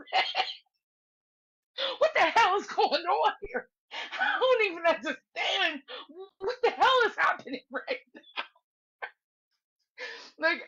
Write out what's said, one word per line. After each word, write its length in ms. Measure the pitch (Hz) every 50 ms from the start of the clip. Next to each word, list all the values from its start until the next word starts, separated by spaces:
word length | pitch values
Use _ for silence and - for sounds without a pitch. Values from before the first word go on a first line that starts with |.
| 294 - - - - - - - - - - - - _ _ _ _ _ _ _ _ _ _ _ _ _ _ _ _ _ _ _ _ _ _ - 539 554 539 -
What 120 | - 640 640
the 60 | -
hell 360 | - 330 302 - - 403 359 403
is 100 | 370 -
going 360 | - - 440 392 - 302 339
on 300 | 339 381 427 - - - -
here? 280 | - - - - - - _ _ _ _ - - - - - -
I 200 | - - - -
don't 260 | - 523 523 480 440 403
even 140 | 339 339 339
understand 960 | 339 320 - 214 311 277 - _ _ - - 359 392 - 392 381 339 311 285 277 - - - - - 294 339 381 392 _ _
what 160 | 381 392 494 494 -
the 80 | 466
hell 280 | - - - 466 523 508 480 427
is 60 | - -
happening 440 | - - - - - - 254 - -
<laughs> 60 | _
right 280 | - 269 - - 262 - - _ -
now. 60 | - - _ - - - - _ _ _ _ _ _ _ _ _ _ - - - _ _ _ _ _ _ _ _ _ _ _ _ _ _ _ _ - - - - - - - - -
Like, 220 | 294 320 339 269 -